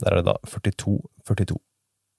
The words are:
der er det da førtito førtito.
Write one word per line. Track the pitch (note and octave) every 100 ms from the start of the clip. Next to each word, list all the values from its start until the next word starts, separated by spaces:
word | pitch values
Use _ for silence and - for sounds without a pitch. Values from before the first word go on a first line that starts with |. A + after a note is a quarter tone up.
der | -
er | F#2
det | E2+
da | - -
førtito | - G2+ - G2 G#2 - _ -
førtito. | G#2 F#2 - _ _ _ _ _